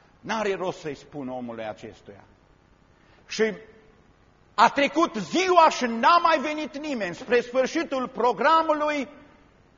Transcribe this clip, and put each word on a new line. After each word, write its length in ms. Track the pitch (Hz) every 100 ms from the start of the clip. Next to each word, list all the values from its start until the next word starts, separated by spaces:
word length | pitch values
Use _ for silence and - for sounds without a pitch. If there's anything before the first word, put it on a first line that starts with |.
| _ _
n-are 340 | 202 220 208
rost 240 | 190 180 -
să-i 160 | 156
spun 340 | 139 - 151 127
omului 380 | 127 123 113 110
acestuia.” 580 | 104 120 92 - 98 - _ _ _ _ _ _ _ _ _ -
Și 260 | - 220 185 - - _ _ _ _ _ _ _ -
A 80 | 220
trecut 460 | - 277 311 -
ziua 540 | 214 180 311 370 349 320
și 160 | -
n-a 340 | 240 226 277 339
mai 200 | 339 320
venit 400 | 294 302 302 277
nimeni. 360 | 302 254 185
Spre 260 | 165 254 240
sfârșitul 680 | 233 262 254 320 302 262 254
programului, 1000 | - 233 196 269 320 320 302 302 294 247 - - _ _ _ _